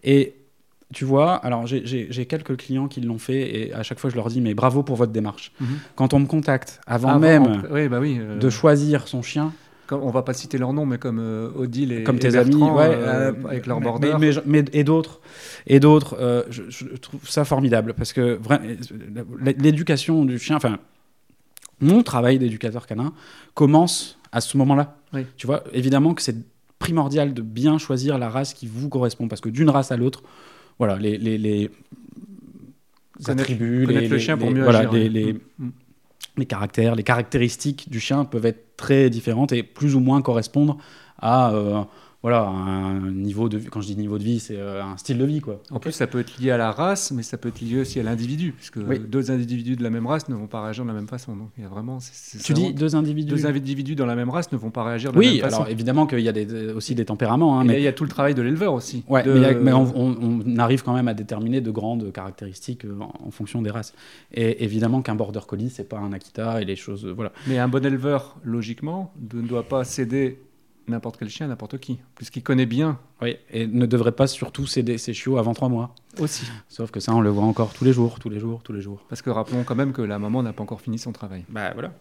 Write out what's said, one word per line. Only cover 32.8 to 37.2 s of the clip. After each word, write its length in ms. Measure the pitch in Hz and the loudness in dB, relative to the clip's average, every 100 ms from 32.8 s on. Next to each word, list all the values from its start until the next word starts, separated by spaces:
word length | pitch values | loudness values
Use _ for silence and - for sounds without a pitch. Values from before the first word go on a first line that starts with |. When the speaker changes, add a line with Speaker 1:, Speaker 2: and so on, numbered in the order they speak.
| _ _ _ - | _ _ _ -14
Speaker 2:
Connaître, 180 | 127 135 | -4 -2
Speaker 1:
attributs, 420 | 131 117 117 123 127 | 0 -2 0 2 4
Speaker 2:
connaître 160 | 135 | 4
Speaker 1:
les, 40 | 113 | 4
Speaker 2:
le 60 | 113 | 2
Speaker 1:
les, 40 | |
Speaker 2:
chien 160 | 113 156 | 2 0
pour 100 | 113 | 2
Speaker 1:
les, 60 | |
Speaker 2:
mieux 80 | 131 | 2
Speaker 1:
voilà, 160 | 131 113 | 6 6
Speaker 2:
agir, 120 | 110 | 6
Speaker 1:
les, 100 | 113 | 4
Speaker 2:
ouais. 60 | 110 | 2
Speaker 1:
les, 240 | 110 107 | 2 0
Speaker 2:
Mm, 40 | 113 - - | -2 -10 -12
mm. 120 | 123 - _ _ _ _ - - | -12 -12 _ _ _ _ -12 -8
Speaker 1:
les 80 | 127 | -6
caractères, 480 | 98 101 - 113 | -4 -2 2 2
les 80 | 117 | 2
caractéristiques 880 | - 120 | 2 0